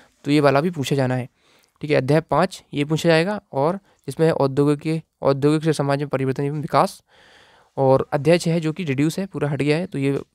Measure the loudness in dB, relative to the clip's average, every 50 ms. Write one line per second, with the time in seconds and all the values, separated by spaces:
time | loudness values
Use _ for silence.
0 | _ _ _ _ -2 0 2 4 4 4 4 2 0 0 -2 -4 -4 -2 0 0
1 | 0 0 -2 -4 -6 -8 _ _ _ _ _ _ _ _ _ _ -4 0 0 0
2 | 2 2 2 0 2 0 0 0 0 0 -2 -10 -18 _ -6 -4 -2 -2 -2 0
3 | 2 2 2 2 2 0 -4 -6 -10 _ -4 -2 0 0 -2 -4 -10 _ _ _
4 | _ -12 -2 0 2 2 2 2 0 0 2 2 2 2 0 0 -2 -4 -4 -4
5 | -6 _ _ _ 0 0 0 2 2 2 2 2 0 0 0 0 0 -2 -2 -2
6 | -2 -4 -4 -2 -2 -2 -2 -2 -4 -4 -4 -6 -6 0 2 2 2 2 -2 -10
7 | _ _ _ _ _ _ _ _ _ _ _ _ _ _ _ 0 4 4 4 4
8 | 2 0 -4 0 2 2 2 2 2 0 -2 -2 -2 -4 -6 -6 -4 -4 -2 0
9 | 0 0 -2 -4 -8 -8 -6 -4 -4 -4 -2 -2 0 0 0 0 -2 -6 -6 -4
10 | -2 -2 -2 -4 -6 -10